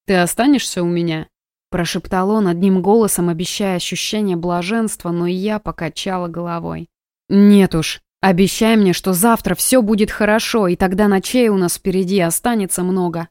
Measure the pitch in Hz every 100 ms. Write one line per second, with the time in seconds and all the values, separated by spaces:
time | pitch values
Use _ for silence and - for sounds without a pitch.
0 | - 185 175 - 254 269 - - 175 175
1 | 170 160 160 _ _ _ _ 175 170 180
2 | - 185 185 214 190 170 196 190 180 226
3 | 208 - 175 170 180 - 202 180 - 180
4 | - 214 202 175 175 175 175 226 220 -
5 | 175 170 175 185 202 214 175 - 160 -
6 | 202 185 175 165 175 170 165 165 165 _
7 | _ _ _ 196 202 202 190 160 156 -
8 | _ _ 190 175 190 - 220 226 196 170
9 | 190 180 233 226 190 180 - 262 208 214
10 | 214 - 208 220 - 233 185 180 185 190
11 | 208 190 - 254 233 196 175 - 196 185
12 | 180 196 170 165 233 226 185 - 180 185
13 | 175 165 170